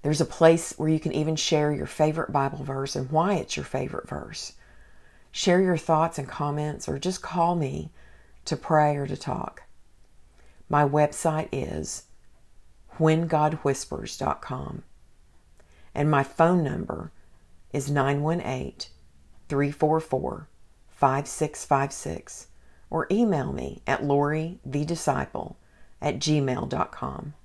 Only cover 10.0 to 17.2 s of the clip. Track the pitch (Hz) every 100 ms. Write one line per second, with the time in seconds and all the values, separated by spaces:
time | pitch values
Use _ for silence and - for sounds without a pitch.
10 | - - - - - - - 147 143 147
11 | 147 - 165 156 - 139 - - - -
12 | - - - - - - - - - -
13 | 160 160 165 160 151 156 - 135 - -
14 | - - - - - 127 139 - - -
15 | - - - - _ - - - - -
16 | 147 143 135 - 165 180 147 - - -
17 | - -